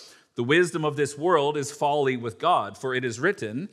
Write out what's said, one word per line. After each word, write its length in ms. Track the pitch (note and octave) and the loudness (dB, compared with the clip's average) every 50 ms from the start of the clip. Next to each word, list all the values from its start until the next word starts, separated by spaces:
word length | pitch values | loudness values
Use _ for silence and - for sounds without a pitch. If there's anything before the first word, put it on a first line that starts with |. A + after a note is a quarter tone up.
| - - - _ _ _ _ | -20 -20 -20 _ _ _ _
the 80 | - A#2+ | -6 0
wisdom 420 | A#2+ D3+ E3+ F3+ D#3+ E3+ E3 D#3 | 4 4 4 4 2 0 -2 -2
of 100 | D3+ C#3 | -2 0
this 220 | D3 D3 C3 - | 0 -2 -2 -2
world 400 | C#3 D3+ F3+ F3+ D3+ C#3+ D3 D3 | -2 0 4 4 4 4 2 0
is 140 | D3+ C#3 C#3 | -2 -4 -6
folly 440 | - - D3+ C#3+ C#3+ D3+ C#3 C3 C3 | -4 -2 -2 0 2 2 2 0 0
with 240 | A#2+ A#2 A#2+ A2 - | -2 -4 -8 -8 -2
God. 380 | D3 E3 F3+ C#3 G#2 G2+ G#2 | 0 2 2 2 0 -4 -8
For 160 | - - C3 B2+ | -6 -6 -2 -2
it 80 | B2+ B2+ | -2 -2
is 160 | B2 A2 A2+ | -4 -4 -2
written, 480 | C3+ F#3+ G3 - - G#2 A2 C3 F#3 - | -2 -2 -2 -2 -6 -8 -6 -8 -10 -10